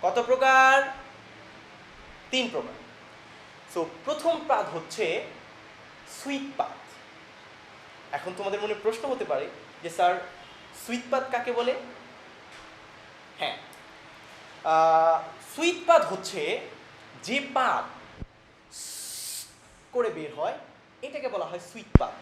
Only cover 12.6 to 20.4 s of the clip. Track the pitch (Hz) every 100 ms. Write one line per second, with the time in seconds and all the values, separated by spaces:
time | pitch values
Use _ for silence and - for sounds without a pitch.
12.6 | - - - - - - - - 147 -
13.6 | - - - - - - - - - -
14.6 | - 160 160 160 165 165 - - - -
15.6 | 339 349 - 330 - 185 - 190 151 226
16.6 | - - - - - - - 262 262 -
17.6 | 247 139 - - - - - _ _ -
18.6 | _ - - - - - - - - -
19.6 | - - - 247 226 156 151 147